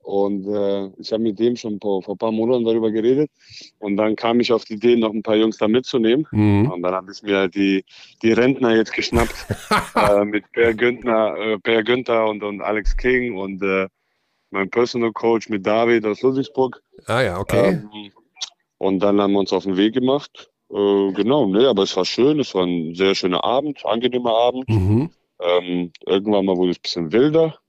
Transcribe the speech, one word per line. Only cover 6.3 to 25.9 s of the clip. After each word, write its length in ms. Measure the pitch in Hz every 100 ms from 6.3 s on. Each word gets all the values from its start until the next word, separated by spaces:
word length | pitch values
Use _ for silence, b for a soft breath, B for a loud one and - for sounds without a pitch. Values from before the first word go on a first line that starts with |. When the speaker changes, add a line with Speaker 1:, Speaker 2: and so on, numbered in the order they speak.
Speaker 2:
Mhm. 400 | 107 104 101 117
Speaker 1:
Und 120 | 87
dann 120 | 90
hab 140 | 95 92
ich 120 | 98
mir 240 | 104 98 95
die, 360 | 101 98 95 - B B B
die 100 | 113
Rentner 440 | 113 127 135 123 113
jetzt 160 | 107
geschnappt, 420 | - - 120 113 - - - -
Speaker 2:
<laughs> 240 | 214 - -
Speaker 1:
äh, 280 | 208 202
mit 200 | 104 104 -
Per 220 | - 117
Günther, 600 | 110 120 123 123 110 107 78
äh, 220 | 110 104
Per 240 | 117 113
Günther 440 | 110 127 123 117 110
und, 180 | 104
und 160 | 104 101
Alex 340 | 85 107 98 -
King 400 | 127 127 123 95
und, 260 | 98 95
äh, 260 | 98 95 95 _ _ _ _ _ _
mein 200 | 98 95
Personal 420 | 120 120 127 117
Coach 360 | 104 117 113 -
mit 180 | 104 98
David 400 | 110 117 117 107
aus 160 | 101
Ludwigsburg. 580 | 131 135 131 - 131 - _ - -
Speaker 2:
Ah 160 | 117
ja, 160 | 123 90
okay. 300 | 98 98 98
Speaker 1:
Ähm, 420 | 92 104 107 101 _ _ _ - _ _ _
und 220 | 95 95
dann 200 | 101 101
haben 120 | -
wir 80 | 101
uns 120 | 95
auf 120 | 95
den 120 | 98 92
Weg 180 | 107
gemacht. 560 | 123 127 143 - - - _ _
Äh, 420 | 98 101 101 98
genau, 320 | 95 104 147 107
ne, 180 | 95 135
aber 140 | 104
es 140 | 95 -
war 80 |
schön, 340 | 90 - 131 151
es 160 | 127
war 100 | 98
ein 300 | 90 87 80
sehr 220 | 85 95 95
schöner 260 | 95 90
Abend, 420 | 95 123 147 139
angenehmer 520 | - 113 123 123 120 110
Abend. 320 | 120 127 131
Speaker 2:
Mhm. 420 | 110 92 107 160 _ _ _
Speaker 1:
Ähm, 500 | 87 90 90 90 87